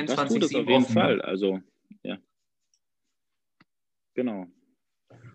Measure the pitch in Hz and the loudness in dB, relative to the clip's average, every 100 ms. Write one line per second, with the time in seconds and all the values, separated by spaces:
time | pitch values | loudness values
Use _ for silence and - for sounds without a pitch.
0 | 147 135 139 226 175 123 - 127 120 110 | -2 -2 0 0 0 0 4 4 4 2
1 | - 113 - 95 98 95 - _ _ - | 2 0 -2 -2 0 -2 -8 _ _ -16
2 | - - _ _ _ _ _ _ _ _ | -10 -10 _ _ _ _ _ _ _ _
3 | _ _ _ _ _ _ _ _ _ _ | _ _ _ _ _ _ _ _ _ _
4 | _ - 123 101 90 _ _ _ _ _ | _ -6 -4 -4 -10 _ _ _ _ _
5 | _ - - | _ -20 -20